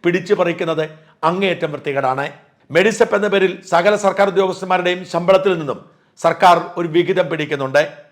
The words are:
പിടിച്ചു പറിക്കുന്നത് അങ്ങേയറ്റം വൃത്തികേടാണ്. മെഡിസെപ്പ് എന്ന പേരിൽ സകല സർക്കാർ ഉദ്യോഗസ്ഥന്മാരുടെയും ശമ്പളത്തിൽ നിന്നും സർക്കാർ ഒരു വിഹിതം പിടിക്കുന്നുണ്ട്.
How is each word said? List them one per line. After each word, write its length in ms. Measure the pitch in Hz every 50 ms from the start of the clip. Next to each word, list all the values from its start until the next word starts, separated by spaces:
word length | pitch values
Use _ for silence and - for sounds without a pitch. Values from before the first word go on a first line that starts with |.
| -
പിടിച്ചു 300 | 170 175 190 180 180 208 190
പറിക്കുന്നത് 460 | 180 170 165 165 180 165 160 156 156 151 - - _ _ _ _ - 160
അങ്ങേയറ്റം 420 | 175 185 196 190 170 170 165 156 147
വൃത്തികേടാണ്. 500 | 139 - 147 139 139 135 127 131 135 139 160 151 - _ _ _ _ _ _ 135
മെഡിസെപ്പ് 400 | 165 185 214 214 - 233 - - 202
എന്ന 100 | 202 208 190
പേരിൽ 180 | 196 190 180 185 196 - -
സകല 220 | 175 170 175 208 214 202 202
സർക്കാർ 220 | 196 185 196 196 196 180
ഉദ്യോഗസ്ഥന്മാരുടെയും 680 | 190 196 185 180 180 196 185 185 180 175 180 180 180 185 170 -
ശമ്പളത്തിൽ 400 | 170 175 175 190 185 190 202 185 170
നിന്നും 180 | 156 139 117 - - - _ _ _ _ _ _ -
സർക്കാർ 320 | 165 165 - 202 180 175 165 165 - - 180
ഒരു 80 | 175 170 151 170
വിഹിതം 280 | 175 156 190 175 180 151
പിടിക്കുന്നുണ്ട്. 520 | 165 151 151 143 151 139 135 135 131 143 156 - - - - _